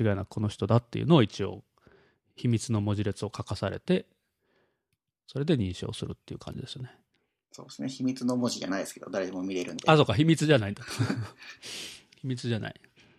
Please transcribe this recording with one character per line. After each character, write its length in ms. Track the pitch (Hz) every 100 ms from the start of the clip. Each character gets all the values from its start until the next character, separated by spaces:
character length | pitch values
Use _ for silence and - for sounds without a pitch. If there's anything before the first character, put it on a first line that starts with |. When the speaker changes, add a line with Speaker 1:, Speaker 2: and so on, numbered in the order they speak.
Speaker 1:
い 40 | 110 98
な 80 |
く 40 | -
こ 120 | -
の 80 | 104
人 180 | - 101
だ 100 | 113
っ 60 |
て 160 | - 113
い 40 |
う 40 | 117
の 100 | 165
を 60 |
一 220 | 107 -
応 180 | 95 95 - _ _ _ _ _ _
秘 140 | - 123
密 240 | 113 -
の 80 | 110
文 160 | 101 104
字 80 |
列 200 | 101 -
を 80 | 101
書 100 | -
か 120 | - 95
さ 140 | 98
れ 80 | 98
て、 280 | - 185 - _ _ _ _ _ _ _ _ _ _ _ -
そ 120 | 131
れ 60 |
で 120 | 151 143
認 180 | 92
証 180 | 90 -
す 120 | 113
る 100 | -
っ 20 | -
て 160 | -
い 40 | -
う 20 |
感 160 | -
じ 60 | -
で 60 | -
す 100 | -
よ 60 |
ね。 80 | 127 - _ _ _ _ _
Speaker 2:
そ 100 | -
う 40 | -
で 60 |
す 100 | -
ね。 60 | 135
秘 140 | -
密 240 | 131 131 123
の 100 | 123
文 140 | 120
字 80 | -
じ 60 |
ゃ 40 | 82
な 100 | 95
い 20 |
で 60 | -
す 80 |
け 60 | -
ど、 100 | -
誰 160 | 98 92
で 60 |
も 100 | 92
見 120 | 95
れ 100 | 92
る 100 | 87
ん 20 | 82
で。 80 | -
Speaker 1:
あ、 80 | 156
そ 60 |
う 40 | 139
か。 80 |
秘 100 | 104
密 200 | 160 160
じ 80 | 151
ゃ 60 | 139
な 100 | 101
い 40 |
ん 20 |
だ。 80 | 101 - - 113 - 101 - -
<laughs> 640 | - - - - - - _
秘 60 | 135
密 220 | 123 120
じ 60 |
ゃ 40 | 110
な 120 | 107
い。 100 | - _ _ -